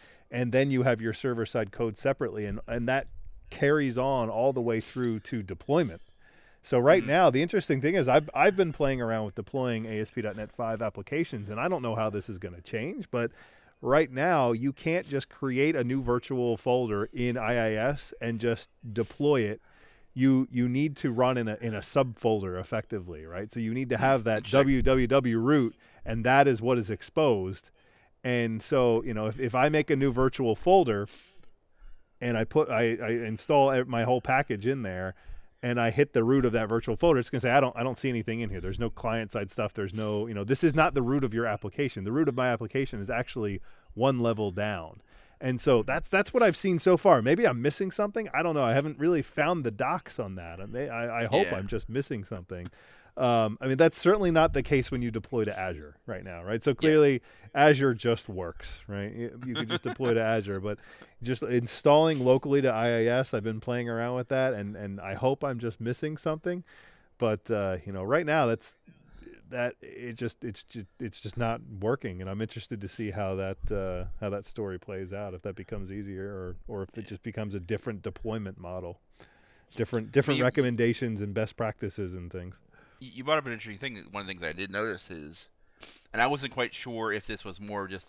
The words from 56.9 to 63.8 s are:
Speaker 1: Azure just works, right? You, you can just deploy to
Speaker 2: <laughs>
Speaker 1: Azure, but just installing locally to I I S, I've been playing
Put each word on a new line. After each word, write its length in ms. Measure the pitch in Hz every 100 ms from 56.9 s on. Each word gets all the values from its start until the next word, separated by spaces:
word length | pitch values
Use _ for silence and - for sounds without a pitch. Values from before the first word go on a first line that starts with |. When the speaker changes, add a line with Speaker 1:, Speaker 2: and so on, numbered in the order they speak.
| 156 143 131 - - -
Speaker 1:
Azure 400 | 131 151 139 139
just 340 | 117 120 117 -
works, 540 | 92 87 - - - -
right? 260 | 101 101
You, 260 | 104 120 117 127
you 80 |
can 140 | 123 117
just 140 | 170
deploy 320 | 120 - 131 113
to 60 |
Speaker 2:
<laughs> 120 | 110 113
Speaker 1:
Azure, 240 | 101 98
but 200 | 98 107 - - - _
just 220 | 117 127
installing 840 | 151 123 120 - 151 147 160 151 127
locally 380 | 131 143 143
to 100 | 131
I 140 | 110 120
I 160 | 117 113
S, 300 | 123 131 117
I've 80 |
been 160 | 104 110
playing 260 | - 123